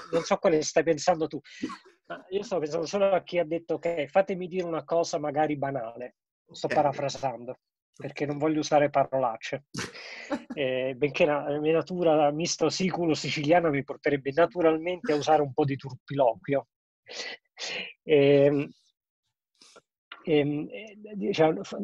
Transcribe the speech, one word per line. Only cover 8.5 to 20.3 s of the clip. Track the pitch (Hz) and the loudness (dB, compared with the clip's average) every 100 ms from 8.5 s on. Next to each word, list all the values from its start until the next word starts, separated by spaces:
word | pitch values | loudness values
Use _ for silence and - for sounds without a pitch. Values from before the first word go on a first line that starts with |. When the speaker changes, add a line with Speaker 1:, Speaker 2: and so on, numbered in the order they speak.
| 151 | 0
Speaker 1:
usare | 147 151 143 | 2 4 4
parolacce. | 143 135 135 123 110 - 135 - | 2 0 0 -2 -4 -8 -10 -10
Speaker 2:
<laughs> | - - - - - - 269 - 165 | -12 -10 -12 -16 -16 -10 -10 -8 -4
Speaker 1:
Eh, | 131 127 131 123 | -2 -2 -4 -2
benché | 143 143 165 | -2 2 2
la, | 147 147 | 2 -2
la | 147 | -2
mia | 151 | 0
natura | 160 147 180 165 156 147 | 0 0 0 2 4 4
misto | 151 170 - 156 | 2 -4 0 0
siculo-siciliana | - 190 165 170 143 147 160 143 175 165 | 0 -2 0 0 -2 -2 -2 4 4 4
mi | 139 | 0
porterebbe | 135 131 151 139 139 | -4 -4 -2 -2 0
naturalmente | 139 170 175 165 160 170 180 156 | 2 2 4 2 2 -2 -4 -2
a | 147 | 0
usare | 147 156 | 4 4
un | 143 | 2
po' | 127 143 | 0 -2
di | 135 | -4
turpiloquio. | 131 131 - 139 123 - - 139 - _ _ _ - - - - _ - - - - - | -8 -16 -6 2 2 0 -2 -2 -4 _ _ _ -16 -14 -12 -14 _ -14 -10 -10 -10 -12
Ehm, | - 147 139 143 143 143 151 - _ _ _ _ _ _ _ _ _ - _ _ _ - | 2 6 8 6 6 4 -2 -10 _ _ _ _ _ _ _ _ _ -20 _ _ _ -10
ehm, | - | 2